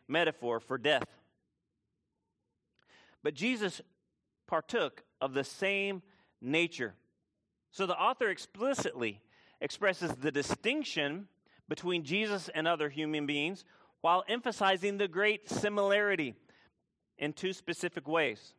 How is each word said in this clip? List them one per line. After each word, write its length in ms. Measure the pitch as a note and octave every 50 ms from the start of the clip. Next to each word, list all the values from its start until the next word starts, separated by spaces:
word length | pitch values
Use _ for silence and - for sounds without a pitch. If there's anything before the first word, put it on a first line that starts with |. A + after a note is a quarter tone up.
| _ -
metaphor 500 | C#3+ E3 E3+ D#3 - - B2 A#2+ A2+ A2+
for 180 | - - B2+
death. 300 | B2 A2+ D3 C#3+ B2 G#2+ - - - _ _ _ _ _ _ _ _ _ _ _ _ _ _ _ _ _ _ _ _ _ _ _ _ _ _ _ _ _ _ _ _ _ _ - - - _ _ _ -
But 100 | D3+ D3+
Jesus 480 | B2+ G3 B3 B3+ G#3+ G#3 F3+ - - - - _ _ _ _ _ _ _ _ _ _ _
partook 580 | - E3+ D#3+ - - A#3+ A3+ D#3+ B2+ - - - _ _ _
of 120 | C3+ C3+ C3
the 120 | C#3 C3+
same 560 | - - - G3 G3 G3 G3 G3 G3 G3 F3+ - _ _ _ _ _ _ _
nature. 540 | A#2 B2+ D3+ E3 E3+ E3 - - B2 G2+ F#2+ - _ _ _ _ _ _ _ _ _ _ _ _ _ _
So 140 | - - G3
the 120 | F3+ F3
author 320 | D#3 F#3 A#3 C4 - A#3+ G3+
explicitly 920 | F3 - - - - F#3+ A#3+ C#4 C4+ - - C#3+ B2 B2+ A#2 G#2+ G2 - _ _ _ _ _ - _ _
expresses 500 | - - - - G3+ F#3+ F#3 - F3 D#3+ -
the 180 | B2+ C3+ D#3 C3
distinction 960 | C#3+ C3+ - - - - A3+ C#4 D#4 C#4+ - - E3 C#3+ C#3+ D3+ F#3+ G3+ - _ _ _ _ _ - _ -
between 340 | D3+ - F#3 F3+ F3+ E3+ D3+
Jesus 460 | C3 F3+ G#3 A3 G#3 G3+ F#3+ D#3+ - -
and 140 | D#3 D#3+
other 220 | E3+ E3+ D3 D3+ C#3+
human 360 | C3+ D#3 D#3 D#3 D#3 D3+ D3
beings 380 | C#3 D3 D3 D3 E3+ G3 - - - - - - _ _ _
while 240 | - E3 F3 F#3 -
emphasizing 680 | - A3+ A#3+ - B3 G#3 - G3+ G3 F#3+ F3 F#3 G3+ G3+
the 100 | G3+ G3+
great 420 | F3+ D#3 F#3 G#3 G#3+ G#3+ G#3 - -
similarity 840 | - - G#3 G#3 G#3 G#3 G3+ G3 G3+ G#3 G#3 G3+ F#3+ E3 D3 A#2+ - - _ - _ _ _ _ _ _ _ _ _ _ _ _ _
in 140 | - D3 D3+
two 220 | - - F#3+ F#3+ F#3
specific 540 | - - E3+ E3 - F3 E3+ - E3+ C#3
ways. 460 | D3 D#3+ E3 D3 B2 G#2+ - - - -